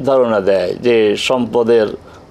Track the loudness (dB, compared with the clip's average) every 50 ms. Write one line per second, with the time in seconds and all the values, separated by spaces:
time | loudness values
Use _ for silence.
0 | 0 0 2 2 2 2 0 0 0 0 0 0 0 -4 -6 -2 0 0 2 2
1 | 2 2 0 -2 -2 -4 -2 -2 -2 -2 -2 -2 2 2 2 2 2 0 -4 -10
2 | -16 -20 -20 -20 -20 -14